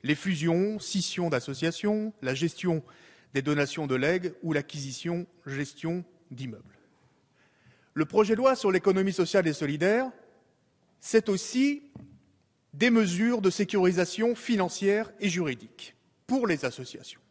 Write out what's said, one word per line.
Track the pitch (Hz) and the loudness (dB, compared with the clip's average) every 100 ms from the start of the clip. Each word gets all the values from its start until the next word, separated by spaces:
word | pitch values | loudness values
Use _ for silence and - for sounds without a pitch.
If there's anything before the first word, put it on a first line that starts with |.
les | 131 | -2
fusions, | 147 190 165 165 165 202 214 | -2 -2 -2 0 0 0 -4
scissions | - 196 - - 170 | -4 -2 -2 -4 -2
d'associations, | 135 - 135 165 - 208 214 214 - | -2 -4 -4 -4 -2 -2 -2 -4 -6
la | 127 | -6
gestion | 135 165 - 180 160 - - - - _ | -2 -4 -2 -2 -2 -4 -20 -20 -20 _
des | 135 | -4
donations | 135 147 143 - 147 | 0 0 0 -2 -2
de | 131 | 0
legs | 143 180 180 - | 2 0 -4 -8
ou | 165 | -2
l'acquisition, | 151 143 147 135 123 170 175 175 _ 143 | -2 -2 -10 -8 -8 -6 -6 -8 _ -10
gestion | 135 139 - 160 175 175 _ _ | -6 -8 -6 -6 -6 -8 _ _
d'immeubles. | 123 131 107 - _ _ _ _ _ _ _ _ _ _ _ _ | -12 -12 -12 -20 _ _ _ _ _ _ _ _ _ _ _ _
Le | 143 | -4
projet | 156 208 208 | 2 2 4
de | 220 | 4
loi | 262 254 | 4 4
sur | 202 | 2
l'économie | 185 202 190 190 | 2 2 2 2
sociale | 180 170 202 170 | 0 2 2 2
et | |
solidaire, | 147 143 147 180 226 262 - - _ _ _ _ _ _ _ | 0 -2 2 2 2 0 -8 -20 _ _ _ _ _ _ _
c'est | - 226 214 | 2 2 2
aussi | 196 - 254 277 285 - - - - _ _ _ _ _ | -2 -2 0 0 0 -10 -20 -20 -20 _ _ _ _ _
des | 143 240 | 0 4
mesures | 233 202 175 226 240 | 4 4 2 2 2
de | 190 | 2
sécurisation | - 196 202 180 180 175 - 226 233 | 2 0 4 4 4 0 2 0 0
financière | - 220 180 - 196 208 220 - | 0 0 0 0 2 2 -2 -4
et | 202 | -2
juridique | 170 156 123 113 - - _ _ _ - | 0 -2 -4 -10 -20 -20 _ _ _ -2
pour | 262 233 | 0 2
les | 156 131 | 0 0
associations | - 127 101 - - _ | -4 -12 -14 -16 -20 _